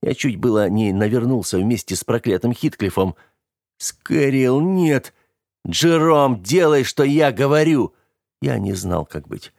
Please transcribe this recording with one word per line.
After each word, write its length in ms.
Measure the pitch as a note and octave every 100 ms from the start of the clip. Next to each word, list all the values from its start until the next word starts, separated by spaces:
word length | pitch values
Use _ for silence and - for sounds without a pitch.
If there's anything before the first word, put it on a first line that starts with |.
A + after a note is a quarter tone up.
Я 120 | -
чуть 220 | C3+ D3 G2+
было 320 | A#2+ G#2+ G2+
не 240 | G#2 A2
навернулся 640 | F#2+ G#2+ A#2+ A#2 B2+ F2+ F#2
вместе 380 | G2+ A#2+ - F#2
с 80 |
проклятым 480 | - A#2 A#2+ F#2 A#2
Хитклифом. 640 | A#2+ D#3 - G2+ F#2+ F#2+ E2 _ _ _ _ _ _
Скэрилл, 840 | - - - D3+ C#3 C3+ B2+ C3+
нет! 540 | E3+ F#3+ E3+ C#3 - _ _ _ _ _ -
Джером, 760 | F2 E3 E3 D#3+ D3+ C#3 A#2
делай, 420 | F2+ E3+ E3 D3+
что 200 | B2+ -
я 280 | C3+ C#3+ D3+
говорю! 640 | A2 C#3 D3+ D#3 D3+ G#2 _ _ _ _ _
Я 160 | C3+ A#2+
не 160 | G2
знал, 320 | G2 F#2 F2 D2+
как 200 | D#2 D2
быть. 260 | - -